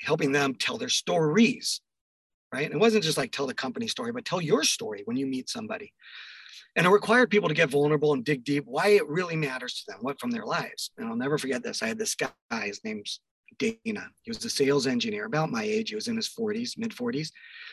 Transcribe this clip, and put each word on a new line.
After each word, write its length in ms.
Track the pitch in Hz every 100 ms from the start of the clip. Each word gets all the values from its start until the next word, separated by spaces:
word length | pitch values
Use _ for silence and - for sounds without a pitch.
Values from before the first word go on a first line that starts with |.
helping 300 | - 160 151
them 240 | 143 139 127
tell 220 | - 123
their 120 | 123
stories, 920 | - - 175 156 175 220 - - - - _ _ _ _ _ _
right? 120 | 127 147
And 80 |
it 60 | 147
wasn't 240 | 226 214
just 140 | 160 151
like, 140 | 131
"Tell 140 | - 139
the 80 |
company 340 | 120 131 120 113
story," 240 | - 120
but 140 | 120 -
tell 160 | 180
your 220 | 156 233
story 400 | 311 - 110 104 220
when 100 | 240
you 100 | 269
meet 240 | 262 123
somebody. 440 | - 214 - - _ - - - - - - - -
And 100 | 175
it 40 |
required 400 | 202 202 240 247
people 180 | 208 175
to 80 | 151
get 140 | 160
vulnerable 440 | 143 147 151 147
and 120 | 139 120
dig 180 | 143
deep, 200 | 120 143 117
why 220 | 135 190
it 180 | 202 151
really 280 | 160 175 165
matters 480 | 147 127 123 -
to 80 | -
them, 80 | -
what 180 | 123 139
from 120 | 120
their 140 | 117 110
lives. 460 | 160 127 - - -
And 100 | 117
I'll 80 | 117
never 220 | 131 151
forget 260 | 131 123
this. 180 | 120 -
I 60 | 113
had 120 | 113
this 160 | 113 -
guy, 160 | - - _
his 320 | 117 - -
name's 380 | - - 202 - _ _ _ -
Dana. 500 | - 113 113 104 - _
He 60 | -
was 120 | 113 117
a 40 |
sales 380 | - 139 143 120
engineer 380 | 123 117 104 110
about 260 | 147 160
my 120 | 233
age. 260 | 214 107 220
He 60 | 214
was 120 | 226
in 80 | 226
his 120 | 214
forties, 460 | - 220 214 240 -
mid 160 | 226
forties. 380 | - 240 240 160 - - - -